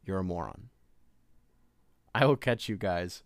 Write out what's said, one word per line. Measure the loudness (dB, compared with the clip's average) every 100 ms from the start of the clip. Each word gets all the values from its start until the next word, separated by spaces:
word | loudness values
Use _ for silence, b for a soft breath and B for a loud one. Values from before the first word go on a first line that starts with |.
you're | -2 -2
a |
moron. | -2 -2 -4 -8 -20 _ _ -20 -20 _ _ -20 _ _ _ _ _ _ _
I | 4 4
will | 4
catch | 2 0 -2
you | -2
guys | 0 0 -2 -8